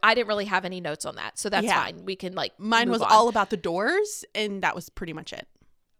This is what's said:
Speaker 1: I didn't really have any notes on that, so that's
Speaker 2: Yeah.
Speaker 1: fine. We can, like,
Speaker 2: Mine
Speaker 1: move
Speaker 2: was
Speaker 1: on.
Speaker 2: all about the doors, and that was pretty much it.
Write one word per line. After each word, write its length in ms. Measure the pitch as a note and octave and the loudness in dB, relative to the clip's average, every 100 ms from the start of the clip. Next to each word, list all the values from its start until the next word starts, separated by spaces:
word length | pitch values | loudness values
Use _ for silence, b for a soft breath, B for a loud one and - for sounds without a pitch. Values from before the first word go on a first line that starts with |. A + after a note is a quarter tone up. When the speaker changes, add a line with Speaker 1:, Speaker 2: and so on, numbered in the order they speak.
Speaker 1:
I 140 | G#3+ A3+ | 2 4
didn't 120 | G#3+ | 2
really 180 | G#3 G3+ | -2 0
have 200 | F#3 F#3 | -2 -2
any 160 | F#3 | -8
notes 240 | E3+ D3+ - | -8 -8 -8
on 100 | - | -10
that, 200 | G#2+ - | -12 -8
so 100 | G3+ | -2
that's 180 | G3 A3 | 0 2
Speaker 2:
Yeah. 140 | F3+ | 2
Speaker 1:
fine. 240 | - F3 | 0 -6
We 120 | F#3+ F#3+ | -10 -8
can, 180 | F#3 | -8
like, 260 | F#3 C3+ - | -6 -6 -6
Speaker 2:
Mine 280 | G#3 A3+ A#3+ | 0 2 4
Speaker 1:
move 60 | |
Speaker 2:
was 80 | A3+ | 2
Speaker 1:
on. 80 | A3 | 6
Speaker 2:
all 160 | A3 A#3 | 8 8
about 220 | A3 G3 | 4 0
the 60 | G3+ | -2
doors, 680 | F3 F3 A3+ F#4 G#4 - - | -4 -2 0 0 -2 -6 -10
and 300 | - G#3+ G3 | -4 -4 -2
that 100 | F3+ | -2
was 160 | - - | -2 -10
pretty 240 | - F3 | -12 -10
much 180 | D#3 D#3 | -10 -12
it. 160 | - - _ _ _ _ | -14 -16 _ _ _ _